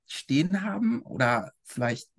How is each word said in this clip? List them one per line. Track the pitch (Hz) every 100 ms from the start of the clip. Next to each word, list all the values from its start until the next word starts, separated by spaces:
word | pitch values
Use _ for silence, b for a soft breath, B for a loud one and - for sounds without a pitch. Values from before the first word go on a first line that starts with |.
| -
stehen | - - 135 180 190
haben | 196 202 226 233
oder | - - 120 120 - -
vielleicht | - - 120 123 -